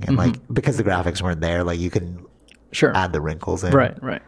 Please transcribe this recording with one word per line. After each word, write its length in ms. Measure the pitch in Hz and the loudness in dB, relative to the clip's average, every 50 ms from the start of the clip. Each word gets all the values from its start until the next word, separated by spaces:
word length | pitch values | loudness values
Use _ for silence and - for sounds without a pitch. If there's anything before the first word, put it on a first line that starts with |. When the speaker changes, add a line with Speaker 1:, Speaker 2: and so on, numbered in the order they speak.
| 98 | -2
Speaker 1:
and, 120 | - 135 127 | 0 2 2
Speaker 2:
Mm-hmm. 0 | |
Speaker 1:
like, 220 | 87 85 - - - - 113 | 2 2 0 -2 -6 -6 -4
because 220 | 127 - 151 135 | -2 0 0 0
the 80 | - 110 | 0 2
graphics 380 | 98 95 90 90 87 85 - | 2 2 2 2 0 -2 -2
weren't 180 | 90 90 87 80 | -2 -2 -2 0
there, 240 | 80 82 85 87 87 | 0 0 0 0 0
like, 160 | 87 87 85 | 0 -2 -2
you 100 | 87 90 | -2 -2
can 360 | - - 87 87 87 87 - - _ _ _ - - _ _ _ - | -2 -2 -4 -6 -10 -12 -16 -18 _ _ _ -20 -20 _ _ _ -2
Speaker 2:
Sure. 200 | - - 139 101 | 2 2 4 4
Speaker 1:
add 180 | 95 95 90 82 | 4 0 0 0
the 80 | 76 | -2
wrinkles 420 | 73 78 78 80 - - 85 90 92 | -2 -2 -4 -6 -4 -4 -4 -2 0
in. 100 | 92 135 | 4 4
Speaker 2:
Right, 240 | 139 127 - - - - | 4 4 4 0 -6 -8
right, 180 | 127 - - - | -8 -8 -8 -8